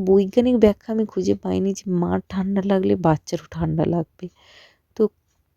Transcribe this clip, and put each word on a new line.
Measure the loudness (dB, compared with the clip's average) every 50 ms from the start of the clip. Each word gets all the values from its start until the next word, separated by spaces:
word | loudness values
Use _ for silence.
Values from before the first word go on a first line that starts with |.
| 2
বৈজ্ঞানিক | 4 4 4 2 2 0 0 2 2 2 4
ব্যাখ্যা | 4 4 2 2 _ -6
আমি | -4 -4 -4
খুঁজে | -4 -4 -4 -2 -2 -2
পাইনি | -2 -2 -4 -2 -2 -2 -2
যে | -4 -6 -4 -4
মার | -2 -2 0 0 -2 -4 -4 -6
ঠান্ডা | -6 -6 -4 -2 -2 -2 0
লাগলে | 0 0 2 2 0 0
বাচ্চারও | 2 2 2 2 0 -2 -6 -8 -8 -8 -8
ঠান্ডা | -8 -6 -4 -2 -2 0 0
লাগবে। | 0 0 -2 -4 -6 _ -16 -16 -16 _ _ _ _ -20 -20 -20 _ _ _ _ _ _
তো | -2 -2 -2 _ _ _ _ _ _ _ _ _